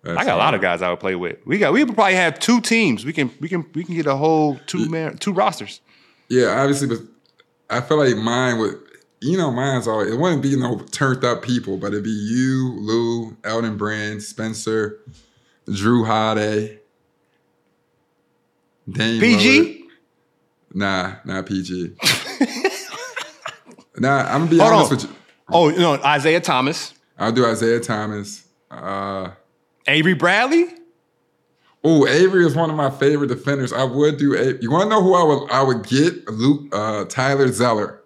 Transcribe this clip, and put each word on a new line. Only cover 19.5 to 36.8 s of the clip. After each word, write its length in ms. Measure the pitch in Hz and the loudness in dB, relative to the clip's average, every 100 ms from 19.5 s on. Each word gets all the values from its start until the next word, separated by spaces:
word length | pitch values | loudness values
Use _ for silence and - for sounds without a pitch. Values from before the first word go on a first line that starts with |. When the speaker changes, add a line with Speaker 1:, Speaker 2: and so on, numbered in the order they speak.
| 277 | 6
Speaker 1:
Lillard. 160 | 339 - - _ _ _ _ _ _ _ _ | 4 -2 -20 _ _ _ _ _ _ _ _
Nah, 420 | 90 98 95 92 98 - | -4 -2 -2 -4 -8 -10
not 200 | 95 92 | -8 -6
P 160 | 98 | -6
G. 300 | 87 90 85 - | -6 -8 -8 -6
<laughs> 60 | - - - - 254 - - - - - 508 466 605 - - - _ - _ - | -4 -4 -6 -4 -4 -2 -6 -6 -14 -14 -14 -14 -14 -14 -16 -18 _ -20 _ -4
Nah, 220 | 127 139 - | 0 0 0
I'm 140 | 131 165 | -2 2
gonna 40 | |
be 80 | 165 | 6
Speaker 2:
Hold 140 | 214 | 6
Speaker 1:
honest 200 | 220 135 | 6 4
Speaker 2:
on. 40 | 135 | 0
Speaker 1:
with 80 | - | -4
you. 60 | - _ _ _ | -14 _ _ _
Speaker 2:
Oh, 180 | 170 165 | 2 4
no, 320 | 170 170 139 | 4 2 2
Isaiah 380 | 143 147 147 170 | 2 2 2 0
Thomas. 540 | 175 131 131 165 - _ _ - | 0 0 0 -4 -10 _ _ -6
Speaker 1:
I'll 140 | 101 | -2
do 120 | 113 | 2
Isaiah 360 | 117 113 117 117 | 2 2 0 0
Thomas. 680 | 117 107 107 104 101 - _ _ _ | -2 -6 -4 -8 -10 -16 _ _ _
Uh, 600 | - 92 98 98 98 92 95 _ _ _ _ - | -14 -10 -8 -6 -8 -10 -14 _ _ _ _ -2
Speaker 2:
Avery 280 | 147 160 | 2 2
Bradley? 520 | 170 175 196 254 330 349 - - _ _ _ _ _ _ _ _ _ | 2 2 2 2 2 0 -4 -20 _ _ _ _ _ _ _ _ _
Speaker 1:
Oh, 220 | 156 160 123 | 2 4 6
Avery 400 | 143 185 190 170 | 6 4 4 2
is 80 | |
one 160 | 143 165 | 2 -2
of 60 | 156 | 0
my 120 | 139 | -2
favorite 380 | 135 139 147 143 | 2 2 2 -2
defenders. 480 | 123 139 139 127 | -2 -2 -2 -2
I 80 | 117 | -2
would 320 | 135 127 147 147 | -2 2 2 2
do 180 | 143 | 0
A-, 240 | 90 131 - | 2 0 -2
you 80 | 117 | 0
wanna 180 | 156 208 | 2 2
know 140 | 220 | 4
who 100 | 185 | 4
I 80 | 175 | 4
would, 280 | 165 139 - | 4 2 2
I 120 | 127 | 0
would 240 | 135 120 95 | 2 0 0
get? 400 | 131 165 170 - | 2 2 0 -10
Luke, 400 | 110 127 143 - | -2 2 2 -2
uh, 300 | 101 | -4